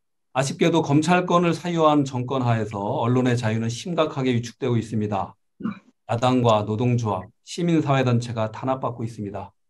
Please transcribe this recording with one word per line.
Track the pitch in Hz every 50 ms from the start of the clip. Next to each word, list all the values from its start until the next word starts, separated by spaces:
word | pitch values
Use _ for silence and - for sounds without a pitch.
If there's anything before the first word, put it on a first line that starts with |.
| _ _ _ _ _ _ -
아쉽게도 | 131 135 139 175 - 180 165 170 160 156
검찰권을 | - 135 156 156 170 180 180 175 175 175 175 175 170 160
사유한 | - - 175 170 165 160 151 151 147 135
정권 | 135 - 123 123 123 139 135 123
하에서 | 120 117 113 107 104 113
언론의 | 101 101 107 131 156 117 120 123 127 123 127 120
자유는 | 120 117 110 110 113 113 117
심각하게 | 117 - - 185 170 160 156 147 - 139 131 127 123
위축되고 | 120 120 - - - 139 123 120
있습니다. | 117 110 110 117 110 107 101 101 95 90 - - _ _ _ _ - - 226 202 - _ _ _ _ _ -
야당과 | 113 117 127 127 127 127 117 117 110 107 101
노동조합, | 104 107 107 123 123 123 120 120 107 98 90 87 - _ _ _
시민사회단체가 | - - - 170 175 165 156 143 143 139 139 127 123 123 113 - - 113 113 110 110
탄압받고 | - - - 127 135 135 139 123 120 - 117
있습니다. | 110 - 110 104 98 98 95 95 - _ _ _